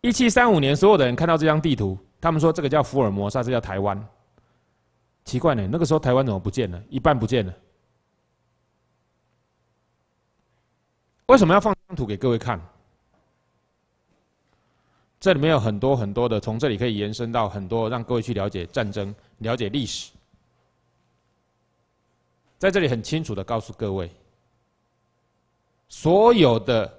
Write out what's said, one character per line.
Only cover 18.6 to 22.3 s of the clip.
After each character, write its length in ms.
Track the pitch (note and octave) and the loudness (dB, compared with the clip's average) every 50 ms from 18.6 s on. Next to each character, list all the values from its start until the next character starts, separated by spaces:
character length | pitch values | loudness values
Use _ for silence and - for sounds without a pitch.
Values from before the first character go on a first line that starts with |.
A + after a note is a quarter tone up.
| E2+ | -10
战 240 | - - C3+ A2+ G2+ | -6 -6 -4 -4 -4
争、 220 | G2 G#2+ G2 G2 G#2 _ _ _ _ _ | -4 -6 -8 -8 -10 _ _ _ _ _
了 180 | A2+ A2 A#2+ | -6 -6 -4
解 120 | B2 A#2 G2 | -4 -4 -4
历 160 | G#2 D3 B2+ | -4 -6 -6
史。 280 | - - - - - _ _ _ _ _ _ _ _ _ _ _ _ _ _ _ _ _ _ _ _ _ _ _ _ _ _ _ _ _ _ _ _ _ _ _ _ _ _ _ _ _ _ _ _ | -6 -8 -12 -14 -16 _ _ _ _ _ _ _ _ _ _ _ _ _ _ _ _ _ _ _ _ _ _ _ _ _ _ _ _ _ _ _ _ _ _ _ _ _ _ _ _ _ _ _ _